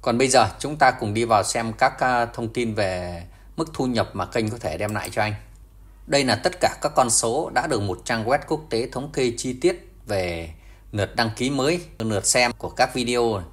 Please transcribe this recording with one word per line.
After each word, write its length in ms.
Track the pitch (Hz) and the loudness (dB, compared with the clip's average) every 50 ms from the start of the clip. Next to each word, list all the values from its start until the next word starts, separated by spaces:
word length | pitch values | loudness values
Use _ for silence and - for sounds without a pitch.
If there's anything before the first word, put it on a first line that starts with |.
| - | 0
Còn 160 | 127 117 120 | 0 2 4
bây 100 | 135 131 | 4 6
giờ 220 | 127 131 113 104 - - | 6 6 6 6 0 -6
chúng 180 | - 139 151 | -8 -8 0
ta 140 | 151 135 131 | 4 4 4
cùng 240 | 123 - 120 104 104 | 4 2 -4 -2 0
đi 100 | 110 120 | 0 2
vào 200 | 113 113 104 95 | 4 4 4 4
xem 280 | - - 120 113 113 110 | 2 -2 -2 -4 -4 0
các, 280 | - 131 135 - - | 2 2 2 2 2
à, 260 | 139 127 127 120 117 | 0 2 2 2 0
thông 260 | 117 - - 117 110 110 | -2 -2 -6 -6 -4 -2
tin 220 | 127 120 113 107 | -2 -2 -2 0
về 500 | 107 104 95 92 90 90 87 87 85 87 - - - - - - | -2 -2 -2 -2 -4 -6 -6 -8 -10 -12 -14 -20 -20 -20 -16 -8
mức 140 | - 160 160 - | -6 -6 -6 -4
thu 120 | - 135 | -4 -2
nhập 240 | 127 123 113 95 - - | 0 0 0 -2 -2 -2
mà 140 | 101 90 | -6 -6
kênh 240 | - - 120 110 104 | -2 -2 -2 -2 -2
có 80 | 113 120 | -4 -4
thể 180 | - - 78 | -6 -6 -4
đem 180 | 85 101 104 107 | -4 -4 -4 -4
lại 160 | 104 87 98 - | -4 -6 -4 -2
cho 100 | 120 107 | -2 -2
anh. 120 | 107 107 104 - - - - - - - - - - - - - | -2 -2 -6 -10 -18 -20 -20 -20 -20 -20 -20 -20 -20 -20 -20 -6
Đây 180 | - 147 143 139 | 0 2 2 4
là 100 | 127 107 | 4 2
tất 260 | 104 - 180 - - | 2 2 -2 0 2
cả 160 | - - - - - | 0 0 0 0 -4
các 100 | 147 151 | 0 2
con 160 | 147 131 117 | 2 2 4
số 400 | - - - 113 113 147 170 - - | 2 0 2 2 0 0 -2 -2 -2
đã 120 | 127 - | -2 0
được 140 | 170 139 104 | 0 0 0
một 200 | 101 98 92 - - | 0 -2 -4 -6 -4
trang 200 | - 123 117 107 | -4 -4 -2 0
web 140 | 113 131 143 147 - | 2 0 0 2 -2
quốc 120 | 165 156 156 - | -4 -4 -4 -4
tế 180 | - 113 120 127 - | -2 -2 -2 -2 -4
thống 200 | 123 135 151 151 | -8 -8 -4 -2
kê 200 | 147 131 123 117 | 0 0 0 0
chi 160 | - - 127 120 - | -2 -6 -6 -6 2
tiết 320 | - 175 185 - - - - - - | 2 2 0 0 -8 -20 -20 -20 -6
về 480 | - 101 98 92 87 85 82 82 80 80 - - - - - - - - | -2 -2 0 0 -2 -4 -6 -8 -10 -14 -18 -20 -20 -20 -20 -18 -8 -2
lượt 240 | 104 98 - - | -2 -2 -2 0
đăng 140 | - 117 113 110 | -2 -2 -2 -2
ký 140 | - 123 131 | -2 -2 -2
mới, 300 | 143 135 131 143 170 180 165 - - - | 0 0 0 0 0 -2 -4 -10 -8 -6
lượt 280 | 110 110 107 98 - | -4 -2 -2 0 0
xem 260 | - - 127 123 120 120 - | 2 4 4 4 2 0 -4
của 120 | - - | -10 -10
các 240 | - - 123 123 - | 2 2 2 2 2
video 480 | 131 120 117 123 123 120 117 107 98 87 - | -2 -2 0 2 2 2 2 0 -2 -4 -8